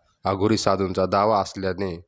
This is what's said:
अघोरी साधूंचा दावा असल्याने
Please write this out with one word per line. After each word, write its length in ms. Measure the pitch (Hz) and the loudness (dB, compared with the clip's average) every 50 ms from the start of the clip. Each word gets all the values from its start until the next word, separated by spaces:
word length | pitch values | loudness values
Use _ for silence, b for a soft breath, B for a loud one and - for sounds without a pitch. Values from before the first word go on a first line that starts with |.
| _ _ _ _ - | _ _ _ _ -4
अघोरी 320 | 95 101 95 95 107 110 98 | -2 0 2 2 2 2 2
साधूंचा 480 | - 101 95 95 98 92 92 95 92 | 2 2 2 2 0 -2 0 0 0
दावा 340 | 92 98 98 101 110 110 101 | 2 2 2 2 2 2 0
असल्याने 560 | 95 - - 101 95 95 92 92 101 92 82 85 87 | 0 -2 -6 -6 -6 -6 -4 -4 -6 -6 -8 -10 -14